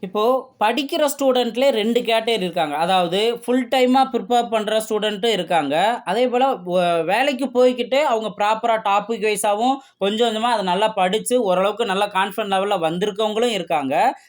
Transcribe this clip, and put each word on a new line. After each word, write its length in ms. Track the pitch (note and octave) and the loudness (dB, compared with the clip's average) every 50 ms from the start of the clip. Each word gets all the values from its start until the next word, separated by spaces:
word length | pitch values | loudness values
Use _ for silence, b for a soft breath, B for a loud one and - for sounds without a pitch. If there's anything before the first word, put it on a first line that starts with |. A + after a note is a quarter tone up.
இப்போ 520 | - F3+ F#3 G#3+ G#3+ A#3+ C4 C4 B3+ - _ - | -8 -6 -4 0 0 2 0 0 -2 -8 _ -2
படிக்கிற 480 | G#3 G#3+ A#3+ A#3+ C#4+ C#4 E4+ D#4+ D4+ C#4 D4+ - | -2 0 0 -2 -4 -4 -2 -2 0 -2 -2 0
ஸ்டூடெண்ட்லேயே 520 | C#4 C4 B3+ B3+ A#3+ A#3 G3 A#3+ C4+ C#4 | 0 2 2 2 0 -2 -2 0 2 2
ரெண்டு 320 | A#3+ A3 G3+ A3+ A#3 A#3+ | 2 2 0 0 0 0
கேட்டகரி 280 | - A3 A3+ A3+ A3 A#3 | 0 0 0 0 0 0
இருக்காங்க. 460 | A#3 G#3 F3+ F3 E3 F3 D#3+ D3+ C#3+ | -2 -2 -2 -2 -2 -2 -2 -2 -2
அதாவது, 640 | D3+ E3+ F3+ F#3+ F#3 F3 E3 E3+ G3 G#3+ A#3 A#3 A#3 | -2 0 2 2 2 2 0 0 0 0 0 -2 -2
ஃபுல் 280 | - - B3 C4 B3+ - | -2 -2 0 0 0 0
டைமா 320 | - C4 B3+ B3+ B3+ C4+ C4 B3+ | 2 2 4 4 4 4 2 2
ப்ரிப்பேர் 380 | B3+ A3+ G3 - A#3+ A#3+ A#3 - | 0 -4 -2 0 2 0 2 2
பண்ற 340 | A3+ A3 G#3 G#3 G#3+ A3 G#3+ - | 0 -2 0 0 0 -2 -2 -2
ஸ்டூடெண்ட்டும் 420 | A3 G#3 G3+ G#3+ G#3 F#3+ G3+ A#3 | -2 -2 -2 -2 -2 -2 0 0
இருக்காங்க. 680 | A3 F3+ F3 - F3+ D#3+ D3 C#3 C#3+ D#3+ F#3+ A3 A#3+ A#3 - | 0 0 0 0 0 0 0 2 2 2 2 2 0 -2 -4
அதே 220 | E3+ F#3 A#3 B3+ B3 | -2 0 0 0 2
போல, 240 | A#3 B3 C4 C4+ | 2 2 2 2
வ-, 520 | B3 F#3 F3+ F3+ F3 F#3 F3 F3 E3+ E3 E3 | 0 -2 -4 -2 0 0 2 2 2 0 0
வேலைக்கு 420 | D#3+ G3 A#3 C4+ D4 C#4 A#3+ C#4 | 0 0 2 2 0 0 -2 -4
போய்க்கிட்டு 500 | - - B3 B3+ B3+ B3 A#3+ A#3+ G3 B3+ | -2 2 4 4 4 4 0 -2 -2 0
அவங்க 380 | C#4 D4+ C#4+ A#3 A3 A3 G3+ - - | 0 2 2 0 -2 -2 -4 -4 -2
ப்ராப்பரா 440 | G#3 G#3 A3 A3 A#3+ A#3 A3+ A3 - | 0 0 0 0 0 0 0 0 0
டாபிக் 520 | G3+ G3 G#3 G#3 A3+ A#3 G#3 G3+ G#3+ G#3+ | 0 0 0 0 -2 -4 -2 -2 -2 -2
வைஸாவும் 400 | G3 - G#3+ G#3 G#3 A#3 B3+ C4+ C4+ B B B _ | 0 0 0 0 2 0 0 0 -2 B B B _
கொஞ்சம் 380 | F#3+ G3 G#3+ A3 A#3+ A#3 G#3+ | -2 -2 0 0 0 0 0
கொஞ்சமா 60 | A3 | 0
அதை 220 | A3+ A#3+ A#3+ G#3+ F#3+ | -2 0 0 0 0
நல்லா 240 | F#3 F3 G3 G#3+ G#3+ | 0 0 0 0 0
படிச்சு 540 | - G3 F#3 F#3 G3 A3 F#3 - B3 B3+ | 0 0 0 0 0 -2 -2 0 0 0
ஓரளவுக்கு 440 | A3+ F#3+ F3+ F3+ F#3+ G#3 G3+ G3+ A#3 | 2 2 2 2 2 0 0 -2 -2
நல்லா 220 | G3+ F#3 G3 G#3 G3 | -2 0 0 -2 -2
கான்ஃபிடென்ட் 440 | G3+ F#3 G3 G3+ F#3 - G#3+ G3+ | 0 -2 -2 -2 -2 -4 -4 -2
லெவல்ல 280 | G3 F#3+ G3 G#3 G#3 F#3 | 0 0 0 0 0 0
வந்திருக்கவங்களும் 720 | D#3+ D#3+ E3 F3+ F#3+ G#3+ G3 G3+ A3 G#3+ G#3 G#3+ B3 B3 | 0 -2 -2 -2 -2 -4 -2 -2 -2 -2 0 0 0 0
இருக்காங்க. 680 | A3 F#3+ - - F3 D3+ C#3 C3 C#3 E3+ G#3 B3+ B B B | 0 -2 -4 -2 -2 -2 -2 0 0 2 2 2 B B B